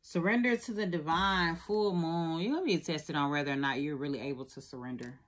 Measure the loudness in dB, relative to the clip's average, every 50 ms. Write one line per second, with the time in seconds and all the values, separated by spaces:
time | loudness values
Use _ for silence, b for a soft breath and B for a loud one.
0 | _ -2 -2 2 4 4 4 4 4 4 2 2 0 -4 -2 -2 0 0 0 -2
1 | 0 2 2 2 4 4 4 4 2 2 0 -2 -4 -2 0 2 2 2 2 2
2 | 2 2 0 0 0 0 0 0 0 0 0 0 2 2 2 0 0 -2 -4 -4
3 | -4 -2 -2 0 0 2 2 0 0 0 0 0 0 0 0 0 -2 -2 -4 -4
4 | -2 -4 -4 -4 -4 -6 -6 -6 -8 -12 -12 -16 -14 -12 -12 -10 -8 -8 -8 -8
5 | -8 -10 -12 -16 _